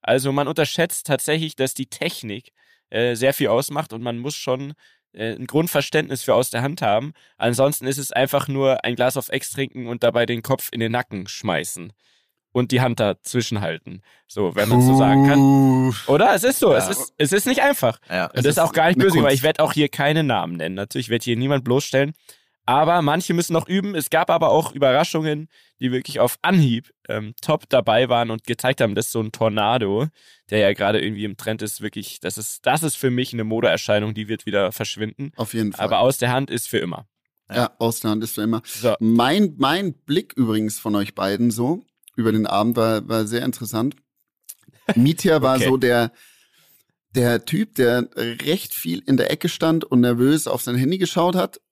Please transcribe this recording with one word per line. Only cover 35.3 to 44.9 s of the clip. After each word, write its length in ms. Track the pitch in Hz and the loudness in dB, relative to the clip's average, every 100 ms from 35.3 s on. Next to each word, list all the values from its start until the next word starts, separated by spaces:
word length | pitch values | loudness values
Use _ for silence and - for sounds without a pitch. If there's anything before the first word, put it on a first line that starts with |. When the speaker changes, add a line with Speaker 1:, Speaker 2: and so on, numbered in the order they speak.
| - | -8
Speaker 3:
Auf 200 | 113 117 | -6 -2
jeden 180 | 107 | -4
Fall. 100 | 98 | -2
Speaker 1:
Aber 160 | 98 101 | 0 2
aus 180 | 120 135 | 2 2
der 120 | 123 | 0
Hand 200 | 127 139 | -2 -2
ist 160 | 110 - | -6 -4
für 100 | 113 | -4
immer. 300 | 87 82 - _ _ _ _ | -4 -8 -16 _ _ _ _
Speaker 3:
Ja, 200 | 110 120 _ | -4 -4 _
aus 220 | 117 110 | -4 -2
der 100 | 110 | -4
Hand 120 | 107 | -4
ist 120 | 113 - | -4 -6
für 80 | |
immer. 180 | 107 113 - | -4 -4 -6
Speaker 1:
So. 280 | 110 117 107 | -4 -2 0
Speaker 3:
Mein, 560 | 113 117 123 175 202 151 | 2 2 2 2 0 0
mein 360 | 139 170 196 | -2 0 -4
Blick 400 | 139 - 156 - - | -8 -4 -4 -4 -2
übrigens 420 | 117 110 107 - | 0 0 -2 -6
von 180 | 110 104 | -2 -2
euch 200 | 98 - | -2 -4
beiden 340 | 95 101 120 | -2 0 0
so 340 | 107 120 180 - _ _ - | 0 -2 -2 -8 _ _ -2
über 160 | 110 | 0
den 140 | 110 107 | 0 0
Abend 320 | 98 107 117 | 0 0 0
war, 300 | 113 110 98 | 0 0 -2
war 160 | 113 107 | -4 -2
sehr 180 | 120 | -4
interessant. 520 | 131 120 107 113 127 - _ _ _ _ _ - _ _ - | -4 -6 -8 -4 -4 -6 _ _ _ _ _ -20 _ _ -2